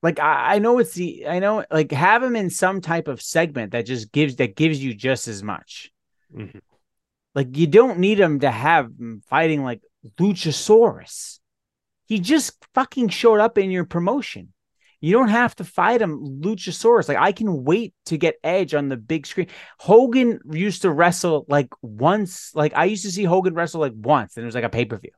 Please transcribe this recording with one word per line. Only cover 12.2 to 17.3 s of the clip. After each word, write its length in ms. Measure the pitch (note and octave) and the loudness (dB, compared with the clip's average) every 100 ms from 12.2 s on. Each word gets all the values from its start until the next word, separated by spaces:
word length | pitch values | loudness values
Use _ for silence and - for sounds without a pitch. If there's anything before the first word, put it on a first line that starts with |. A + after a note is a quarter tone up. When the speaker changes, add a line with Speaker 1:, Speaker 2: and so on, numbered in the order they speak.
| F3+ D#4 - _ _ | 0 0 0 _ _
Speaker 1:
fucking 360 | - C4 - A#3 | -2 -2 -2 -2
showed 300 | - A#3+ G#3+ | 2 4 6
up 180 | A3 A3 | 4 2
in 120 | F#3+ | 0
your 140 | F#3 E3 | -2 -2
promotion. 680 | F3 F3 C4+ - G#2 F#2 _ _ _ _ _ | -2 -2 -2 -6 -14 -20 _ _ _ _ _
You 120 | D3 | 0
don't 160 | G#3+ B3+ | 2 4
have 260 | A3+ A#3+ - | 2 0 -2
to 60 | |
fight 380 | F3 - F3+ A#3+ | -10 0 2 2
him, 400 | G#3 D3+ C#3+ C3+ | 0 -4 -10 -6
Luchasaurus. 680 | E3 G#3+ - - A3+ A#3 E3 | -6 -4 -8 -2 4 4 4
Like, 100 | C#3 | 2
I 140 | F3 | 2